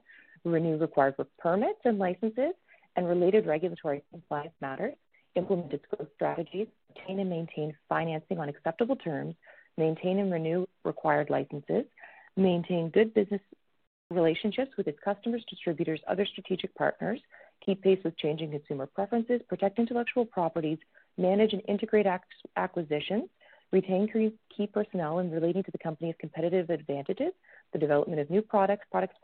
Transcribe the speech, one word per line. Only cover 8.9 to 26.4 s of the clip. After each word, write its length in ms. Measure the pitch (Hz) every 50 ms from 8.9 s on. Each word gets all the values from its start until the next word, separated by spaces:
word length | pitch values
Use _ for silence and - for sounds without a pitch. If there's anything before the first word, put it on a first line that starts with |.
| 269
terms, 400 | - - 175 156 135 139 156 165 - _ - - - - _ _ -
maintain 400 | 160 160 160 160 - 180 185 196
and 120 | 202 190
renew 340 | 180 165 160 160 165 180 180 - _ _ _
required 440 | 165 160 - - 160 147 147 151 143
licenses, 540 | 143 139 143 147 - 147 147 - 160 202 285 - _ - - - - - - - _ -
maintain 520 | 190 190 175 175 170 - 180 170 165 165
good 240 | 156 196 226 220 220
business 280 | 220 202 190 202 196 - _ - - _ _ _ _ _ _ _ _ _ _
relationships 640 | 175 180 165 165 160 170 - 214 208 - 262 262 - -
with 100 | 190 -
its 100 | 147 - -
customers, 400 | 202 202 202 - 240 233 240 226 -
distributors, 500 | 190 - - 185 165 143 165 156 160 151 - -
other 180 | 185 180 202
strategic 480 | - - - 190 - 190 170 - 190 -
partners, 460 | - 151 - - - - 170 220 277 - _ - - - - _ _ -
keep 160 | - 196 190
pace 180 | - 196 190 185 190
with 100 | 170 165
changing 340 | - - 156 151 160 165 156
consumer 360 | 147 147 147 - 151 139 135
preferences, 560 | 143 - - 196 202 - 233 226 - 247 240 233 -
protect 280 | 185 175 - 196 190 -
intellectual 480 | 233 226 247 240 240 - - 254 240
properties, 520 | 220 - - 175 165 - 170 156 156 156 160 - _ _ - _ _ _ -
manage 340 | 180 180 190 202 220 214
and 120 | 214 190 - -
integrate 380 | 208 202 - 220 - 214 208
ac-, 160 | 196 180 185 - _ - - - - -
acquisitions, 720 | - 185 185 - 180 170 151 151 147 147 - 185 214 320 381 - _ _ - - - _ _ -
retain 340 | 190 185 - 185 185 208 214
key, 240 | - 226 220 220 220 - _ _ -
key 120 | - 208 208
personnel, 520 | - 208 208 - - 185 170 151 156 175
and 140 | 180 180 160
relating 300 | 165 156 170 175 185 190
to 80 | -
the 60 | 165 -
company's 360 | - 170 160 - 165 170 160 -
competitive 520 | - 160 - -